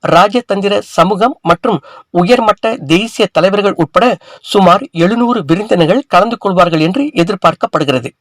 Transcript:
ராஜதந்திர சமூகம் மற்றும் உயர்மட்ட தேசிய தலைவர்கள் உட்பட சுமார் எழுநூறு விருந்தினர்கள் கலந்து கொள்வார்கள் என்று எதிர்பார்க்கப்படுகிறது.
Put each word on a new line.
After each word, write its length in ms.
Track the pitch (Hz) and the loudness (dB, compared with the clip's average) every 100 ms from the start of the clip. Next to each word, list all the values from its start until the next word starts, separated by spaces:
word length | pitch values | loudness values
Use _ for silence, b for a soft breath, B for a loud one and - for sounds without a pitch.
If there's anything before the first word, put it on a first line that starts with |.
| 175 | 2
ராஜதந்திர 600 | 165 202 240 - 196 196 208 - - | 4 4 0 -4 -4 -2 -2 -4 -2
சமூகம் 400 | 170 202 233 302 170 | 0 2 -2 -2 -2
மற்றும் 300 | 170 233 185 B B _ - | 0 0 -4 B B _ -2
உயர்மட்ட 520 | 180 247 220 202 226 233 143 | 2 2 2 -2 -2 -6 -2
தேசிய 320 | 165 226 - 208 - | -2 -2 -4 -2 0
தலைவர்கள் 400 | 180 202 208 - | 0 0 -2 -2
உட்பட 240 | 160 - 247 190 B B - | -2 2 0 -2 B B -4
சுமார் 340 | 208 180 185 269 165 175 | 2 4 4 0 -2 0
எழுநூறு 360 | 233 240 233 143 | 0 -2 -2 0
விருந்தினர்கள் 560 | 170 214 190 160 233 - | -2 0 0 0 0 2
கலந்து 260 | 180 214 233 | 0 0 -2
கொள்வார்கள் 420 | 202 180 170 160 156 | -4 0 0 0 -2
என்று 180 | 190 285 - | -2 -4 -2
எதிர்பார்க்கப்படுகிறது. 880 | 170 202 170 156 - 160 143 131 123 _ | -2 0 -2 -2 -4 -4 -2 -4 -4 _